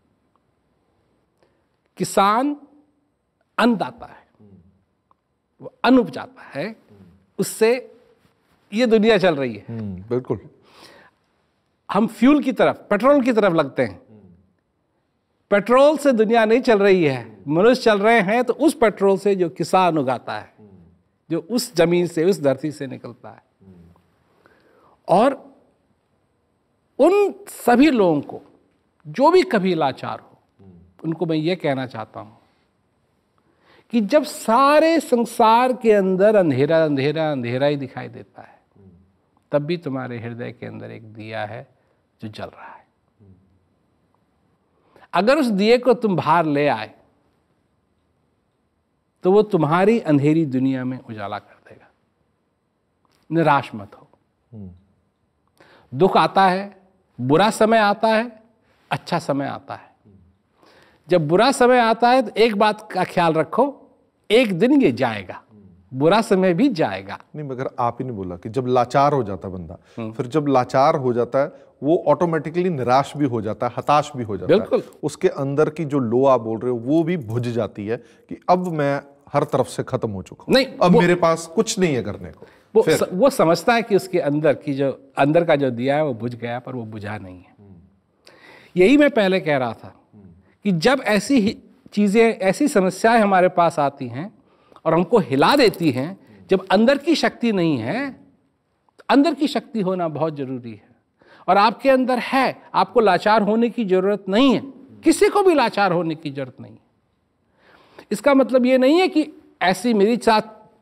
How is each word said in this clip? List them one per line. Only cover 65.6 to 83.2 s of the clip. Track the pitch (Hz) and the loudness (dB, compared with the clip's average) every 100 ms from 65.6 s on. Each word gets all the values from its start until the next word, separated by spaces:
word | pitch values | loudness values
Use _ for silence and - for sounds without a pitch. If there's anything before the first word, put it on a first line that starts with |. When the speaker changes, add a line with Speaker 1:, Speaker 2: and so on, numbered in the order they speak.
| 92 _ - | -20 _ -14
Speaker 1:
बुरा | 131 156 208 | 0 2 2
समय | 220 190 185 | 2 2 2
भी | 170 277 | 2 0
जाएगा। | 165 127 95 98 95 _ 151 | 0 -4 -4 -12 -16 _ -14
Speaker 2:
नहीं, | 147 | -12
मगर | 127 135 - | -8 -10 -4
आप | 120 - | -4 -4
ही | 127 | -10
ने | |
बोला | 107 90 85 | -8 -10 -10
कि | 117 | -8
जब | 120 127 | -6 0
लाचार | 127 120 143 143 | 0 2 2 2
हो | 143 | 0
जाता | 101 95 98 | -4 -8 -10
बंदा, | 92 80 98 _ - | -12 -14 -18 _ -14
Speaker 1:
हम्म। | 110 | -12
Speaker 2:
फिर | 110 127 | -10 -4
जब | 156 143 | -2 0
लाचार | 127 123 131 143 160 | 0 0 2 2 2
हो | 127 | -2
जाता | 120 117 135 | -2 -2 -2
है, | 147 - - - | -2 -6 -20 -8
वो | 139 175 151 | -2 0 0
ऑटोमेटिकली | 143 175 165 151 170 180 | 0 0 -2 -4 -4 -4
निराश | 147 123 131 135 147 | -2 0 0 0 -4
भी | 143 | -4
हो | 120 | -4
जाता | 104 104 123 | -6 -6 -6
है, | 127 | -6
हताश | - 147 - 127 | 0 0 0 -8
भी | |
हो | 107 98 | -8 -6
जाता | 95 | 0
है। | 190 | 0
Speaker 1:
बिल्कुल। | - 233 - - | 0 -4 -6 -10
Speaker 2:
उसके | 151 - 180 | -10 -2 -4
अंदर | 180 139 139 156 | -2 -4 0 -2
की | 156 151 | -2 -4
जो | 143 | -2
लो | 117 120 135 | 0 2 2
आप | 127 | 2
बोल | 113 110 | 0 -6
रहे | 120 | -6
हो, | 123 | -6
वो | 120 160 | -2 0
भी | 170 175 | 0 -4
बुझ | 107 120 120 | -6 -6 -4
जाती | 117 104 - 104 | -4 -6 -8 -8
है | 120 | -8
कि | - _ - - - | -10 _ -18 -10 -2
अब | 185 180 | -2 -2
मैं | 156 143 139 - _ - | -4 -2 -4 -8 _ -6
हर | - | -4
तरफ | 151 135 120 | -2 -2 -4
से | - | -6
खत्म | - 127 113 | -8 -6 -6
हो | 95 | -10
चुका | 90 - - | -14 -14 -2
हूँ, | |
Speaker 1:
नहीं, | 247 262 | 0 0
Speaker 2:
अब | - 180 | 0 2
Speaker 1:
वो | 226 | 4
Speaker 2:
मेरे | 175 175 | 2 2
पास | 165 165 - | 0 -2 -4
कुछ | - 220 - | -4 -4 -2
नहीं | 180 127 | -2 -2
है | |
करने | 101 92 85 | -6 -12 -16
को। | - - _ _ 220 | -20 -20 _ _ 0
Speaker 1:
वो | |
Speaker 2:
फिर | - 147 | 2 0
Speaker 1:
स-, | - | -2
वो | 185 | 0